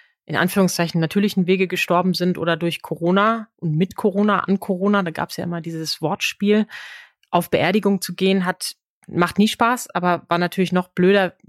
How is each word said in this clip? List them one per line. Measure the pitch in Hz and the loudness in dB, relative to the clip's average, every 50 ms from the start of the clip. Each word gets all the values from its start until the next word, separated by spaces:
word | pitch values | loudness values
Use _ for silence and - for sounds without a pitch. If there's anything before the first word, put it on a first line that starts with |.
| _ _ _ _ _ | _ _ _ _ _
in | - 147 | -4 -2
Anführungszeichen, | - 160 180 - 208 190 180 - - 170 160 - 170 | 0 0 0 2 2 2 2 2 -2 -2 0 0 0
natürlichen | 160 160 - 202 202 202 - 196 175 | 0 0 0 0 0 0 2 0 2
Wege | 170 190 185 196 | 2 2 0 0
gestorben | 175 185 - - - 175 180 180 190 175 | -2 -2 -2 0 0 2 2 2 2 0
sind | - 180 180 175 - | 0 0 -2 -2 0
oder | 165 170 170 | -2 -2 -2
durch | 156 175 170 - - | 0 -2 -4 -4 -6
Corona | - - 160 - 165 175 185 196 202 220 226 226 214 - _ | -8 -10 -6 -2 0 2 2 2 2 2 0 -2 -6 -12 _
und | - 175 165 151 | -8 -4 -2 0
mit | 156 185 - - | 0 0 -2 -2
Corona, | - - 208 180 196 208 214 202 180 | -2 -2 0 2 2 2 2 2 0
an | - - 196 196 | 0 0 -2 -2
Corona. | - - 190 175 196 202 208 202 | -2 -4 -4 -2 0 0 2 0
Da | 185 170 | 0 -2
gab's | 156 - - - - | -4 -4 -6 -6 -6
ja | - 180 | -6 -6
immer | 175 170 170 | -6 -6 -6
dieses | 160 165 165 160 160 156 - - | -8 -8 -8 -8 -6 -8 -6 -4
Wortspiel. | 156 151 196 - - - - - 202 202 208 214 214 - - - - - - - - - _ _ _ - | -2 -2 -2 -2 -4 -4 -4 -2 2 2 4 2 2 0 -4 -16 -16 -16 -18 -20 -20 -20 _ _ _ -2
Auf | - 175 175 - | -2 -2 0 2
Beerdigung | - - 135 170 185 214 196 196 202 190 | 0 0 2 2 2 2 2 2 0 0
zu | - - 175 | -2 -6 -4
gehen | - 190 190 190 196 180 | -2 0 2 2 2 0
hat, | 180 180 - - - - _ _ _ _ _ _ - | -2 -4 -4 -6 -12 -12 _ _ _ _ _ _ -6
macht | - 170 175 175 - - | -2 0 0 0 2 2
nie | 208 214 | 2 2
Spaß, | - - 240 233 254 240 - - | 4 2 2 2 2 -2 -4 -6
aber | - 180 175 180 175 160 - - | -4 -2 0 0 0 0 -2 -2
war | 170 170 | -2 0
natürlich | 175 170 - 190 185 165 | 0 -2 0 -2 -2 0
noch | 180 180 175 - | 0 -2 -2 -2
blöder, | - - 180 185 202 202 190 170 - _ _ | 0 2 4 4 4 4 2 0 -4 _ _